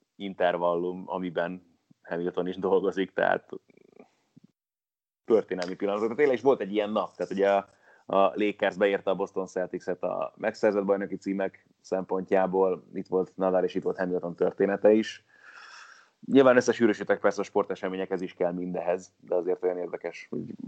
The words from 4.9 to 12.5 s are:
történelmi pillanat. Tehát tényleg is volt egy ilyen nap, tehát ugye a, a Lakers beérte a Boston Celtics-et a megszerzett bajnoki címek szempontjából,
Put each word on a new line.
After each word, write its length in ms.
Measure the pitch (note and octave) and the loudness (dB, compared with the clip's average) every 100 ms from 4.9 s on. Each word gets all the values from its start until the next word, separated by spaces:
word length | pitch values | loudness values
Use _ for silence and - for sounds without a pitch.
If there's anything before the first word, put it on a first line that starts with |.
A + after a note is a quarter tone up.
| _ _ _ | _ _ _
történelmi 500 | - A2 - F#2 F2+ | 2 2 2 -4 -6
pillanat. 260 | E2+ G2 G2+ | -4 -4 -2
Tehát 160 | A2 A#2 | -2 0
tényleg 200 | C#3+ A#2 | 0 2
is 60 | |
volt 180 | C3+ B2 | 2 2
egy 120 | G2 | 0
ilyen 180 | G#2 G#2 | -2 -2
nap, 260 | G#2+ F2+ - | -2 -4 -6
tehát 160 | F2+ | -6
ugye 180 | F#2+ G2 | 0 2
a, 180 | G2 - _ _ _ - | 2 -2 _ _ _ -2
a 100 | F#2+ | 2
Lakers 600 | G2 - G#2 G2 G2 F2+ | 2 2 -2 0 -2 2
beérte 340 | G2+ G2 G2 | 2 2 -2
a 40 | |
Boston 320 | F#2 G2 F#2+ F#2 | -2 -4 -6 -6
Celtics-et 560 | F#2 F2 F2+ - F2 | -4 -6 -6 -6 -6
a 300 | F2+ - - - | -4 -4 -6 -6
megszerzett 480 | A2 - A2 G2+ | -6 0 2 2
bajnoki 320 | G2 G2 F#2+ F#2 | 2 0 -2 -6
címek 500 | G2 G2 F#2+ - _ _ | -4 -4 -4 -8 _ _
szempontjából, 1040 | - F#2+ F2+ F#2+ F#2 F#2+ F#2 | -6 -4 -2 -4 2 2 2